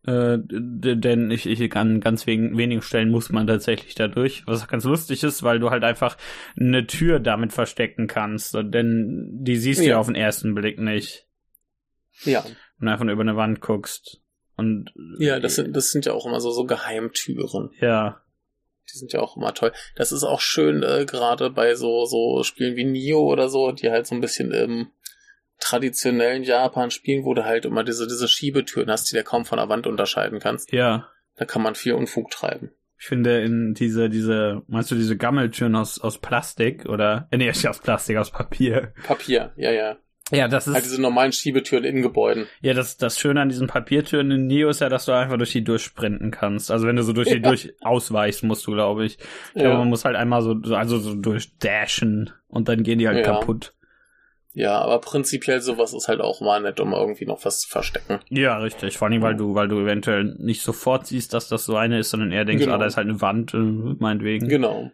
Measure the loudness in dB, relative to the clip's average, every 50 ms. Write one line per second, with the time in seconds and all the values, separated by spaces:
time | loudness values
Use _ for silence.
0 | -2 0 0 2 2 2 2 0 -2 -6 -8 -8 -6 -6 -8 -2 0 0 0 2
1 | 2 4 4 4 2 0 -2 -2 0 -2 0 0 0 0 0 2 2 4 2 4
2 | 2 2 0 2 0 0 0 2 0 0 0 0 0 0 0 -2 -4 -2 0 2
3 | 2 4 2 2 0 0 0 0 2 2 2 0 2 -2 -2 -2 -4 -14 -4 -2
4 | -2 0 0 0 0 0 -2 -6 -6 -4 -4 -4 -4 -4 -4 -2 0 0 0 0
5 | 0 -4 -4 -2 -2 -2 -2 0 0 2 2 2 2 2 0 2 2 0 2 2
6 | -2 -2 -2 -6 -16 -16 -16 -16 -18 -16 -4 0 2 4 4 2 2 0 -2 0
7 | 4 4 4 4 2 0 0 0 -2 -4 -2 -2 -4 -4 -2 -4 -4 -4 -2 -4
8 | -4 -2 -2 -4 -2 -2 -4 -6 -6 -4 -4 -4 -4 0 0 0 2 2 2 2
9 | 0 -2 -4 -8 -8 -10 -10 -6 -2 0 0 0 2 0 2 4 4 6 6 4
10 | 2 0 0 0 0 0 0 0 -2 -2 -2 0 -2 -2 -2 -2 -4 -2 -2 -2
11 | -4 -6 -14 -18 _ _ _ _ _ _ _ _ _ _ _ _ _ _ _ _
12 | _ _ _ -8 -2 0 0 0 0 -4 -18 -20 -20 _ _ _ -2 -2 0 0
13 | 0 0 0 0 0 0 2 0 0 0 -2 -2 -2 -2 -2 -2 -4 -8 -14 -14
14 | _ -20 -20 _ _ _ _ _ _ _ _ -2 0 0 0 -2 -4 -12 _ -20
15 | -18 -16 -6 -2 0 0 0 0 0 0 0 0 -2 0 -2 -2 -2 0 -2 0
16 | 0 0 -2 -2 -4 -4 -4 -2 -2 -2 -2 -2 0 -2 -2 -4 -4 -6 -6 -6
17 | -6 -6 -6 -6 -6 -4 -6 -6 -6 -6 -6 -6 -8 -8 _ -2 0 2 2 2
18 | 0 -2 -4 -8 _ _ _ _ _ _ _ _ _ _ _ _ _ -20 -16 -16
19 | -12 -4 -2 -2 -2 -2 -4 -4 -4 -4 -2 0 -2 -2 -2 -4 -18 -16 -4 -4
20 | -4 -2 -2 -2 0 -2 0 0 -2 -2 2 2 2 2 2 2 0 2 2 0
21 | 0 -2 -2 0 0 0 2 2 0 -2 0 2 2 2 2 2 0 0 2 2
22 | 0 2 0 0 2 2 2 0 0 -2 -2 -2 -2 -2 -2 -2 -2 0 -2 -2
23 | 0 2 4 4 4 4 4 2 2 2 2 2 2 2 0 0 0 2 2 2
24 | 0 -2 -4 -2 -2 -4 -2 -4 -4 -2 0 0 0 0 -2 -4 -6 -8 _ _
25 | _ -20 -20 _ _ _ _ _ _ _ _ _ -4 -2 -2 0 0 -2 -4 0
26 | 0 2 2 4 2 2 0 0 0 2 2 4 2 2 0 -2 -2 -2 -4 -6
27 | _ -2 -2 0 0 0 0 0 0 0 0 0 0 -2 -2 -2 -2 -2 -2 -4
28 | -4 -4 -4 -2 0 0 0 0 0 0 0 0 -2 0 -4 -4 -2 0 -2 -2
29 | -2 -2 -2 -2 -2 0 -2 -2 -2 -2 -2 -2 0 0 -2 -2 -2 -2 -2 0
30 | -2 0 0 -2 -2 -2 -4 -4 -4 -4 -4 -4 -6 -2 0 2 2 2 2 0
31 | -4 -8 _ _ _ _ _ -10 -8 -4 -2 -2 -2 -2 -2 -2 -2 0 0 0
32 | -2 -2 -4 -6 -6 -6 -8 -6 -4 -4 -4 -6 -10 -14 _ _ _ _ _ _
33 | -8 -4 0 2 4 4 4 2 2 0 0 0 0 -2 0 0 0 0 2 2
34 | 2 2 2 0 0 2 2 2 2 0 -2 -4 -8 -4 -2 -2 -2 0 0 0
35 | 2 0 0 0 0 0 2 2 0 0 0 -2 0 2 2 0 0 -2 -6 -6
36 | -6 -6 -6 -6 -6 -2 -2 -2 -2 -6 -2 0 0 0 0 -4 -8 -6 -2 0
37 | 2 2 0 0 -2 _ 0 0 2 0 0 0 -2 -2 -2 -2 -2 0 0 0
38 | 0 -2 0 0 -2 -2 -4 -8 -6 -6 0 0 2 2 2 0 -2 -2 -14 -14
39 | -2 -2 -2 -2 0 0 2 2 0 -2 -8 -4 0 0 0 0 -2 -4 -6 -10
40 | _ _ _ _ _ 0 2 2 2 2 2 0 0 0 0 0 0 0 0 0
41 | 2 4 4 4 4 4 2 0 -2 2 2 2 2 4 0 2 2 2 0 2
42 | 0 2 2 4 4 4 2 0 -2 -8 -10 _ 0 2 2 2 0 -2 -2 _
43 | -2 -2 0 0 2 4 4 4 4 2 2 0 -2 0 -2 -4 0 2 2 2
44 | 2 2 0 2 2 2 2 2 2 2 4 4 4 4 2 2 2 0 0 0
45 | 2 2 2 2 2 2 0 0 0 0 0 -2 2 2 0 0 -2 -6 _ -4
46 | -2 -2 -2 -2 -4 -6 -2 -2 -2 -2 -2 -2 -2 0 0 2 2 2 2 2
47 | 2 0 0 2 2 2 2 4 4 4 4 4 -2 -12 -16 _ 0 2 2 2
48 | 2 0 0 2 2 2 0 0 0 0 0 0 -2 -2 0 2 2 2 2 2
49 | 0 -2 -2 -8 -18 -18 -16 -18 -18 -8 0 4 4 6 6 6 4 2 2 2
50 | 0 0 0 2 2 2 2 2 2 2 0 0 0 0 0 0 2 2 0 0
51 | 0 -4 -6 -2 0 0 0 0 -4 -8 _ _ -2 0 0 0 0 0 0 0
52 | 2 2 2 0 -2 -4 -8 _ _ _ -4 -2 0 2 2 2 2 2 2 4
53 | 4 4 4 4 4 4 2 2 2 0 -2 -2 -4 -14 _ _ _ _ _ _
54 | _ _ _ _ _ _ _ _ _ _ -4 -2 0 2 2 2 2 2 2 0
55 | 0 -2 -2 -2 0 0 -4 -2 0 0 0 0 0 -2 0 0 0 0 0 -6
56 | -2 -2 0 0 0 -2 -2 0 0 2 2 2 0 -2 -2 -2 -2 0 0 0
57 | 0 -2 -2 -6 -6 -6 -6 -4 -4 -4 -2 -2 -6 -4 -4 -4 -4 -2 -6 -6
58 | -4 -4 -6 -6 -4 _ 0 2 2 2 2 0 -2 -6 -6 -6 -6 -6 -2 -2
59 | 0 2 2 2 2 2 0 0 -2 0 2 2 2 2 0 0 2 2 0 0
60 | 0 0 0 2 0 0 -4 -4 -4 -4 -2 -2 -4 -6 -6 -2 0 2 2 2
61 | 0 -4 -6 -6 -4 -2 -4 -4 -2 -2 -4 -4 -2 0 0 0 2 2 2 0
62 | 0 -2 -2 -2 -2 0 0 0 0 2 2 2 2 2 2 2 0 0 0 -2
63 | -2 -2 -2 0 0 0 0 0 -4 -2 -2 0 0 0 0 -2 -4 -4 -4 -2
64 | -2 -2 0 0 -2 -2 -2 -2 0 0 2 2 2 0 -2 -4 -8 -10